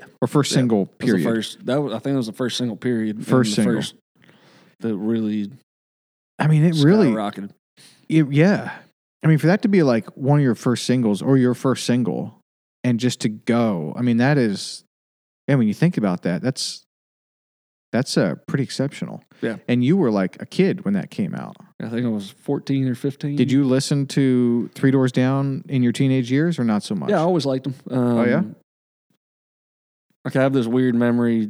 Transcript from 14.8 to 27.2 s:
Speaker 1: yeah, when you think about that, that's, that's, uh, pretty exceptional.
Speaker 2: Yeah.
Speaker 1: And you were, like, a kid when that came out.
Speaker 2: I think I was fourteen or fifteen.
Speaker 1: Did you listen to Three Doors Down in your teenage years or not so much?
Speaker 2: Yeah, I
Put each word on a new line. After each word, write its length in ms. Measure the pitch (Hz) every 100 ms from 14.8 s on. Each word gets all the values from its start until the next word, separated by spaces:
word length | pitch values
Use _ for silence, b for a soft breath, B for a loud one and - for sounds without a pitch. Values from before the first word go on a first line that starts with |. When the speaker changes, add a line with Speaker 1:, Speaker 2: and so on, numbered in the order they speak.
| _ _ _ _ _ _ -
Speaker 1:
yeah, 80 | 139
when 120 | 107
you 60 |
think 240 | 98 170 151
about 240 | 101 90
that, 180 | 90 90
that's, 420 | 123 - - - _ _ _ _ _ _ _ _ _ _ _
that's, 260 | 113 123 165
uh, 180 | 95 - -
pretty 160 | 135
exceptional. 600 | 113 - 139 - - - _ -
Speaker 2:
Yeah. 160 | 120 101 -
Speaker 1:
And 160 | 123
you 140 | 123 196
were, 120 | 131
like, 300 | 101 92 -
a 40 | -
kid 400 | - 190 92 101
when 80 |
that 160 | 101 -
came 240 | - 95 62
out. 200 | 55 - - -
Speaker 2:
I 80 | 113
think 160 | 117 120
I 40 |
was 200 | 107 98
fourteen 580 | - - 139 - 135 131
or 80 | 120
fifteen. 400 | 139 - 147 143
Speaker 1:
Did 160 | 120
you 120 | 135
listen 420 | 135 131 - 147 135
to 640 | - 135 123 120 120 - -
Three 160 | 120
Doors 200 | 135 127
Down 520 | 131 127 139 139 135 -
in 120 | 135
your 80 | 120
teenage 380 | 113 139 131 120
years 260 | 135 170 156
or 40 |
not 200 | 117 104
so 100 | - 101
much? 140 | 69
Speaker 2:
Yeah, 80 |
I 20 | 190